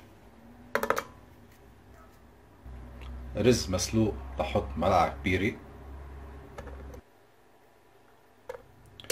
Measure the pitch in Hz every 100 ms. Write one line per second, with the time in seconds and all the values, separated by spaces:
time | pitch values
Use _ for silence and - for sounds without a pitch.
0 | - - - - - - - - - -
1 | - - - - - - - - - -
2 | - - - - - - - - - -
3 | - - - 107 107 110 - 92 - 110
4 | 107 - - - 87 104 69 69 90 90
5 | 78 - 92 92 104 - - - - -
6 | - - - - - - - - - -
7 | - - - - - - - - - -
8 | - - - - - - - - - -
9 | -